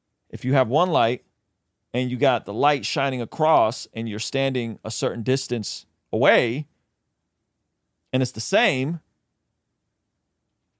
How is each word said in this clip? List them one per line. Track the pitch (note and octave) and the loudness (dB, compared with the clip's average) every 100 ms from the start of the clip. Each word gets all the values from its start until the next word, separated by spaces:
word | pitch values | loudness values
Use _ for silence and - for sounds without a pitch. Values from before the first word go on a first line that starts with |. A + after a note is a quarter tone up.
| _ _ _ | _ _ _
if | - | -8
you | B2+ | 0
have | C#3+ A#2 | 2 4
one | C3+ F#3 | 2 2
light | C#3+ A#2 B2 _ _ _ _ _ _ _ | 2 2 0 _ _ _ _ _ _ _
and | A#2+ B2+ | -4 -2
you | A#2+ | 2
got | C3+ A#2+ - | 2 2 -2
the | |
light | G#2+ C#3+ D3 | 0 0 0
shining | G2+ - C#3 C3 | -2 -2 -2 -2
across | A#2 - D#3 D3+ A2+ - - | -6 0 4 4 4 0 -10
and | A2+ A#2 | -8 -6
you're | G#2 | -6
standing | - C3+ C3+ B2+ A#2 A2 | -4 -2 -2 -2 -4 -6
a | - | -8
certain | - C3 G2+ | -4 -4 -2
distance | A2 B2+ - A#2+ G#2 - - _ - | 0 -2 -2 -6 -6 -10 -16 _ -6
away | A2 C#3 G#3+ B2 B2+ D3+ _ _ _ _ _ _ _ _ _ _ _ _ _ _ | 0 4 4 2 -2 -8 _ _ _ _ _ _ _ _ _ _ _ _ _ _
and | C3 | -2
it's | C3 | -2
the | - | -4
same, | - G3 A#3+ C3+ C3+ E3+ _ _ _ _ _ _ _ _ _ _ _ _ _ _ _ _ _ _ | -2 2 2 0 -2 -6 _ _ _ _ _ _ _ _ _ _ _ _ _ _ _ _ _ _